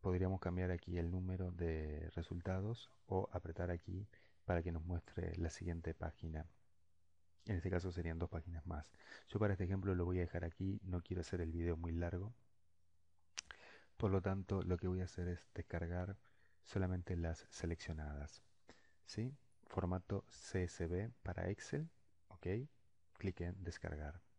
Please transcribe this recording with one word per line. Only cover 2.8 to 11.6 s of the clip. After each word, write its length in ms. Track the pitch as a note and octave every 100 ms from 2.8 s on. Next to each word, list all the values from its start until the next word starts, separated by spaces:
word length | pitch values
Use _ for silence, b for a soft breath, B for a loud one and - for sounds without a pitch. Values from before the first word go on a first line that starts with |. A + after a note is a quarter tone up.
| - - -
o 200 | F#2+ G2
apretar 400 | - E2+ E2+ F2
aquí 360 | F2 - F2+ G#2+ B B B -
para 160 | F2
que 100 | E2+
nos 120 | E2
muestre 520 | E2 F2 - - F2 E2+
la 120 | E2
siguiente 460 | - F2+ E2+ E2 D#2+
página. 500 | E2 - E2 D#2 D#2 - - - - - - - - - -
En 100 | F#2+
este 160 | F#2
caso 200 | F2+ F2+
serían 280 | F2 E2 E2
dos 100 | E2+
páginas 340 | E2 D#2 E2 E2
más. 240 | D#2+ D2 B B B B
Yo 100 | -
para 140 | G#2
este 100 | F#2
ejemplo 320 | F#2 F#2+ F#2+ F#2
lo 100 | F2
voy 140 | F2+
a 20 |
dejar 240 | F2 F2+ E2+
aquí, 340 | - F#2+ G2+
no 180 | F#2 F2+
quiero 200 | - F2+
hacer 200 | E2+ F2+
el 100 | E2
video 240 | E2+